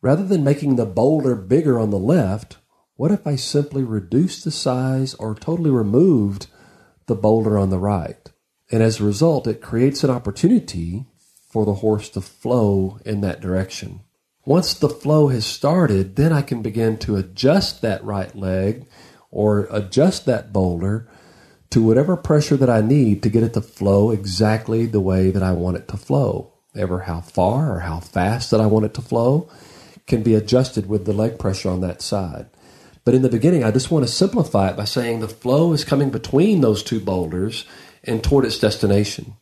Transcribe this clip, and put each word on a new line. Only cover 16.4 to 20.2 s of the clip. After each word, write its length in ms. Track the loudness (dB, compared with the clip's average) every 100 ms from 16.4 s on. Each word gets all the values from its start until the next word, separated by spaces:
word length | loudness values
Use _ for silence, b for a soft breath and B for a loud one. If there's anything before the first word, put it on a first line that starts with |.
can 200 | -2 -6
begin 360 | -6 -2 -2 -2
to 160 | -4 -4
adjust 680 | -4 -2 2 2 0 -4
that 220 | -4 -4
right 320 | -6 -8 -8 -8
leg 500 | -4 -2 -2 -4 -10 b b b b
or 380 | -2 2 2 0
adjust 540 | -4 -2 2 2 2